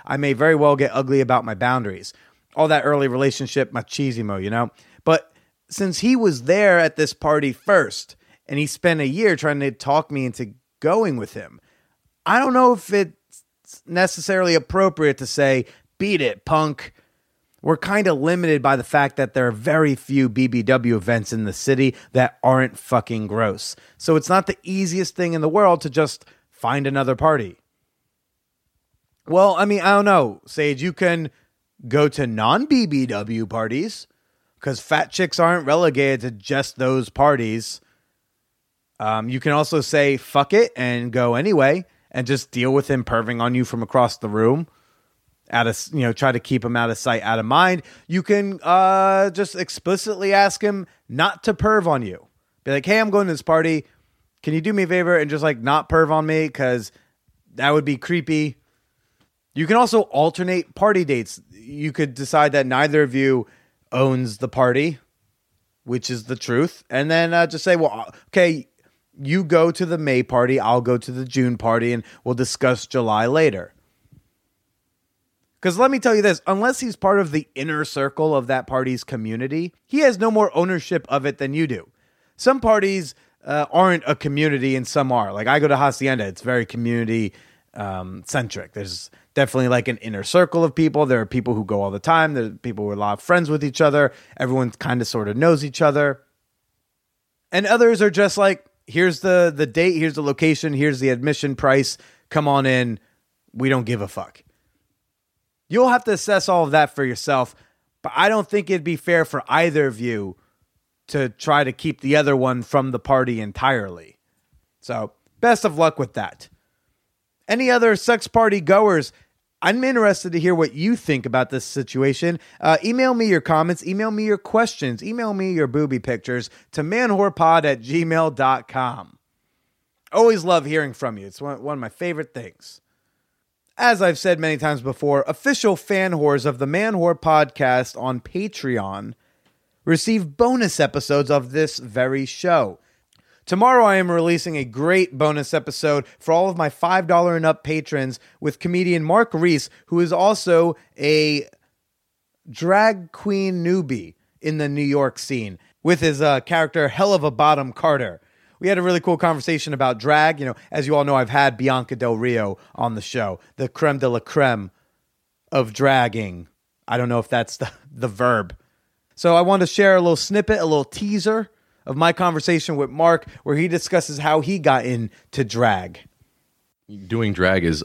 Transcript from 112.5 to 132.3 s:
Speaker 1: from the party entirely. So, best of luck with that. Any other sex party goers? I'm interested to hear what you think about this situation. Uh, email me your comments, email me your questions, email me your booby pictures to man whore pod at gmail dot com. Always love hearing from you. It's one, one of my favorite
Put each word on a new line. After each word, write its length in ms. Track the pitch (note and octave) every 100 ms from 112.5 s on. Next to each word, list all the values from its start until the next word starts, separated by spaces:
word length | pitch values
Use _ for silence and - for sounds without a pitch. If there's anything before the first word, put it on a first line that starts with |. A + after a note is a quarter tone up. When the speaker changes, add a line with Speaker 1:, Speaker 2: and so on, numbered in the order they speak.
| B2
Speaker 1:
from 280 | - C#3+ C3+
the 80 | B2
party 420 | - C3+ B2+ A2+
entirely. 760 | G#2+ - C3 B2+ G2+ E2+ D#2+ _ _ _ _ _ _ _
So, 320 | - A#2 G#2 _ _ _
best 240 | C#3+ C#3 G#3
of 120 | D3+
luck 220 | D#3+ D3+
with 140 | C3
that. 340 | - G2 - - _ _ _ _ _ _ _ _ _ -
Any 200 | A3+ B3+
other 280 | B3 A3+ G3+
sex 320 | - A#3 -
party 320 | A#3 A3+ G3+
goers? 500 | D3+ G3 G#3+ E3+ C#3 - _ _ _ _
I'm 220 | - A#3
interested 480 | C4 B3+ G#3+ F#3+ F#3
to 80 | E3+
hear 160 | F3 F3
what 180 | D#3
you 220 | C#3+ F#3 A#3+
think 300 | - C#3 A#2+
about 240 | C3 B2
this 160 | C3 -
situation. 760 | - B2 B2+ C3+ C3+ E3+ E3+ - -
Uh, 160 | D#3 D#3+
email 320 | G3+ B3 C4
me 120 | A#3+ A3+
your 160 | F3
comments, 440 | - D#3 E3 F3 -
email 260 | F#3+ A3
me 120 | G#3+
your 140 | G#3+ G3+
questions, 640 | - A3 A3+ - C#3 A#2
email 300 | G3+ A#3 A3+
me 180 | G3 F#3+
your 160 | F3 C#3
booby 320 | C#3 D3+ C3
pictures 500 | - A#2+ - B2 A2+ - _
to 100 | -
man 280 | D3+ G#3+ B3
whore 260 | G3 G3+ -
pod 300 | E3 E3 D3+
at 160 | C3
gmail 520 | A#2 D#3+ E3 D#3+ D#3+ C3
dot 340 | C3 C3 A#2+
com. 480 | C3 B2+ A#2+ F2 _ _ _ _ _ _ _ _ _ _
Always 320 | G3+ A#3 A3 E3
love 180 | F3
hearing 300 | C#3+ D#3 C#3+
from 240 | A#2+ C3 G#2+
you. 100 | G2
It's 140 | -
one, 200 | C#3+ C3
one 120 | C3
of 80 | C#3+
my 80 | A2+
favorite 440 | - F3 D#3 D#3